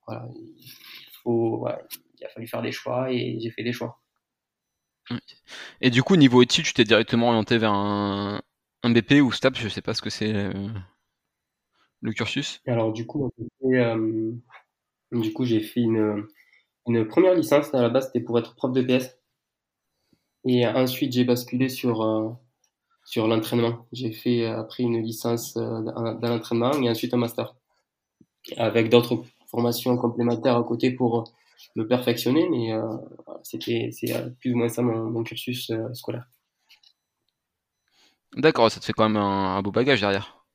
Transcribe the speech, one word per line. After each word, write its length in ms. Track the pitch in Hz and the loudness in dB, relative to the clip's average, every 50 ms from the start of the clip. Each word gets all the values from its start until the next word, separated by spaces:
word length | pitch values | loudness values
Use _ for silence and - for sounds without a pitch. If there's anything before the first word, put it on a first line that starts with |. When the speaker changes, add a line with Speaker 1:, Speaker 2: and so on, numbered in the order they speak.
| _ | _
Speaker 1:
voilà, 220 | - 110 117 120 120 123 | -12 -12 -12 -12 -14 -16
il 760 | - - - - _ - - - - - - - - - - - - _ | -16 -18 -20 -20 _ -20 -20 -20 -20 -20 -20 -20 -20 -20 -20 -20 -12 _
faut, 360 | 120 117 117 117 113 113 117 | -2 0 0 0 0 -2 -2
ouais, 180 | 120 - - - - - - - _ _ _ _ | -4 -6 -6 -8 -10 -16 -20 -20 _ _ _ _
il 60 | - | -18
a 40 | - | -16
fallu 160 | - - 113 | -14 -14 -14
faire 160 | 110 - 120 | -10 -8 -6
des 120 | 117 127 127 | -6 -6 -8
choix 360 | - - 123 123 123 131 131 | -8 -8 -6 -4 -4 -2 -2
et 300 | 127 123 123 123 123 120 | -2 -4 -4 -4 -6 -6
j'ai 120 | 113 117 | -8 -8
fait 120 | - - 113 | -8 -6 -6
des 80 | 120 | -6
choix. 300 | 123 - 117 120 - _ _ _ _ _ _ _ _ _ _ _ _ _ _ _ _ _ _ _ _ _ _ - | -6 -6 -8 -10 -10 _ _ _ _ _ _ _ _ _ _ _ _ _ _ _ _ _ _ _ _ _ _ -10
Speaker 2:
Ok. 100 | 240 233 _ _ - _ _ _ - - - - - _ | -10 -10 _ _ -20 _ _ _ -20 -18 -18 -18 -14 _
Et 100 | - 127 | 0 2
du 140 | 120 123 131 | 2 2 4
coup, 140 | - 196 180 | 4 6 8
niveau 240 | 143 131 120 123 | 8 8 10 8
études, 240 | 123 123 - - 160 | 8 8 6 0 0
tu 80 | - - | 0 2
t'es 100 | - 123 | 2 4
directement 460 | 107 113 107 113 - - 117 117 120 | 6 6 4 4 4 2 2 4 4
orienté 280 | 117 113 107 - 120 117 | 4 2 2 2 2 2
vers 140 | 110 110 | 2 2
un, 720 | 104 101 101 101 104 101 101 101 98 101 101 101 104 104 - _ _ _ _ _ _ _ - | 2 2 0 0 0 0 -2 -2 -2 -2 -4 -4 -6 -8 -10 _ _ _ _ _ _ _ 0
un 60 | 120 | 4
B 120 | 120 117 | 4 4
P 200 | 110 - 143 143 | 4 6 6 6
ou 100 | 143 127 | 6 6
stap, 240 | 104 - - 131 131 | 2 2 0 0 0
je 140 | - 117 104 | 0 -6 -6
sais 120 | - - | -6 -6
pas 120 | - - 92 | -6 -4 -6
ce 80 | - | -4
que 80 | - 107 | -6 -8
c'est, 240 | - - 107 107 110 | -6 -4 -4 -2 -2
euh, 340 | 101 101 95 95 95 98 101 113 107 92 _ _ _ _ _ _ _ _ _ _ _ _ _ _ _ _ _ _ _ _ _ _ _ | -2 -2 -4 -4 -6 -8 -8 -8 -10 -12 _ _ _ _ _ _ _ _ _ _ _ _ _ _ _ _ _ _ _ _ _ _ _
le 100 | - 117 | -8 -8
cursus. 500 | 110 - 120 110 - 139 143 - - - _ - | -6 -4 -4 -4 -4 -4 -6 -6 -8 -10 _ -2
Speaker 1:
Alors, 240 | 120 117 113 113 | 0 0 0 0
du 140 | 110 110 117 | -2 -4 -8
coup, 260 | - - 147 139 120 - - | -8 -6 -4 -4 -4 -6 -10
j'ai 100 | 113 117 _ _ | -14 -14 _ _
fait, 180 | 135 131 127 127 | 0 0 2 4
euh, 520 | 120 117 113 113 110 110 113 110 110 113 120 123 - _ - - _ _ _ _ _ _ _ _ _ _ - | 2 2 0 0 -2 -2 -2 -2 -4 -4 -6 -8 -14 _ -20 -20 _ _ _ _ _ _ _ _ _ _ -4
du 200 | 120 113 107 107 | -2 -2 -2 -2
coup, 120 | - 127 | -2 -2
j'ai 160 | 123 113 107 | 2 2 0
fait 200 | 107 - - 123 | 0 -2 -2 0
une, 440 | 120 113 113 110 107 107 104 104 104 - _ _ _ _ _ _ _ _ _ _ _ - | 0 2 2 2 2 2 0 -2 -6 -10 _ _ _ _ _ _ _ _ _ _ _ 0
une 200 | 117 117 110 110 | 2 2 2 2
première 280 | - - 180 185 185 | 2 4 4 6 4
licence. 380 | 175 151 - 147 143 143 - - | 4 2 4 4 2 2 2 0
À 80 | 131 | 2
la 80 | 120 117 | 2 4
base, 180 | 117 131 131 - | 2 2 0 0
c'était 140 | - 123 | -4 -4
pour 180 | 120 - 117 120 | -4 0 0 0
être 160 | 110 - - | 0 -2 -10
prof 160 | _ - 135 | _ -4 -2
de 100 | 127 131 | 0 0
P 120 | 127 127 127 | 2 2 2
S. 260 | 127 127 - - _ _ _ _ _ _ _ _ _ _ _ _ _ _ _ _ _ _ _ _ _ _ _ _ _ _ 127 | 0 0 -4 -12 _ _ _ _ _ _ _ _ _ _ _ _ _ _ _ _ _ _ _ _ _ _ _ _ _ _ 2
Et 180 | 127 123 120 | 4 4 4
ensuite, 480 | 113 110 131 131 127 127 - 147 131 120 | 4 4 2 2 2 0 -2 -4 -2 2
j'ai 100 | 123 123 | 2 4
basculé 460 | 123 123 120 - - - 123 131 131 | 4 2 0 0 -4 -2 0 0 0
sur, 320 | 127 - - 123 113 110 | -2 -2 -2 -2 0 0
euh, 280 | 110 110 110 110 110 110 120 123 _ _ _ _ _ _ _ _ _ _ _ _ _ | 0 0 0 0 -2 -2 -6 -10 _ _ _ _ _ _ _ _ _ _ _ _ _
sur 220 | - - 120 110 110 | -8 -2 0 2 2
l'entraînement. 580 | 117 110 110 - - 123 117 117 117 117 - _ | 2 2 0 0 0 2 2 2 0 -4 -10 _
J'ai 200 | - 120 127 113 | -12 -8 -8 -8
fait, 360 | 110 - - 127 123 120 113 113 | -8 -6 -2 0 0 0 0 -2
euh, 120 | 113 113 | -4 -6
après 240 | 107 - - - 123 | -8 -10 -8 -4 -2
une 160 | 120 117 117 | -2 -2 -2
licence, 540 | 110 110 110 - - 117 117 117 120 - - 113 | -2 -4 -8 -6 -4 -2 -2 -2 -4 -6 -6 -6
euh, 240 | 113 117 117 113 | -6 -4 -6 -6
dans, 340 | 110 113 - - 113 117 113 | -6 -6 -6 -6 -6 -6 -6
dans 140 | - 117 117 | -4 -4 -2
l'entraînement 420 | 120 113 113 - 120 117 117 123 143 147 | -2 -2 -4 -2 -2 0 0 0 0 0
et 80 | 131 120 | 0 0
ensuite 240 | 113 113 - 123 127 | 0 -2 -2 -2 0
un 40 | 123 | 0
master. 380 | 120 117 - - 117 - - _ _ _ _ _ _ _ _ _ _ _ _ _ - _ _ _ _ - - - | -2 -2 -4 -6 -8 -8 -10 _ _ _ _ _ _ _ _ _ _ _ _ _ -20 _ _ _ _ -16 -6 -2
Avec 320 | 117 113 - 117 113 113 | -2 0 2 2 2 6
d'autres 340 | 117 120 120 - 127 110 - - _ _ _ _ | 6 6 6 6 -2 -4 -4 -10 _ _ _ _
formations 460 | - 120 120 120 117 - - 131 123 120 | -4 -2 0 0 0 -2 0 0 0 0
complémentaires 600 | 120 120 120 127 120 120 120 113 - 135 123 120 | 0 -2 -2 0 0 0 0 0 2 2 2 2
à 60 | 120 | 0
côté 280 | - 123 120 - 131 | -2 -2 0 0 -2
pour 400 | 127 127 127 120 113 117 113 - _ _ _ _ _ _ - - _ | 0 0 0 0 0 0 -2 -4 _ _ _ _ _ _ -20 -12 _
me 100 | 110 113 | -6 -2
perfectionner, 640 | 110 123 123 127 - 120 120 - 123 127 156 175 180 | 0 0 0 0 0 -2 0 0 2 2 2 2 2
mais, 240 | 160 123 113 113 113 | 0 -2 -2 -2 -2
euh, 80 | 110 113 113 110 127 131 - - - - | -4 -4 -4 -6 -8 -10 -14 -20 -20 -20
voilà, 140 | - - - - | -18 -18 -18 -18
c'était, 460 | - - - - - 117 117 117 120 | -14 -12 -10 -6 -4 -4 -2 -2 -6
c'est, 240 | - - - - 113 | -8 -6 -6 -4 -4
euh, 140 | 117 123 127 127 _ | -4 -6 -8 -12 _
plus 140 | - 127 123 | -4 -2 0
ou 40 | 120 | 0
moins 120 | 117 120 | 0 0
ça 120 | 117 - | 0 0
mon, 300 | 123 120 113 113 113 113 | 0 0 0 -2 -4 -4
mon 120 | 120 113 113 | -4 -4 -6
cursus, 460 | 113 113 113 - - 123 123 - - | -6 -8 -10 -8 -8 -8 -8 -6 -6
euh, 240 | 117 110 113 113 123 | -6 -6 -6 -8 -10
scolaire. 320 | 123 - - 123 123 123 _ _ _ _ _ _ _ _ _ - _ _ _ _ _ _ _ _ _ _ _ _ _ _ _ _ _ _ _ _ _ _ _ _ _ _ _ _ _ _ _ - | -12 -10 -10 -10 -10 -12 _ _ _ _ _ _ _ _ _ -20 _ _ _ _ _ _ _ _ _ _ _ _ _ _ _ _ _ _ _ _ _ _ _ _ _ _ _ _ _ _ _ -8
Speaker 2:
D'accord, 360 | - 131 156 156 - 117 113 | 2 2 4 6 6 4 4
ça 80 | - - | 4 0
te 60 | - | -6
fait 80 | - - | -8 0
quand 140 | - 110 110 | 2 2 2
même 140 | 107 107 | 4 2
un, 360 | 101 101 98 98 98 95 92 98 | 2 2 2 0 0 0 0 -2
un 40 | |
beau 100 | 98 104 | -2 0
bagage 280 | 90 - 127 139 139 113 | 0 0 2 4 2 2
derrière. 440 | 98 101 98 98 110 - - _ _ _ | 2 0 0 -2 -4 -8 -16 _ _ _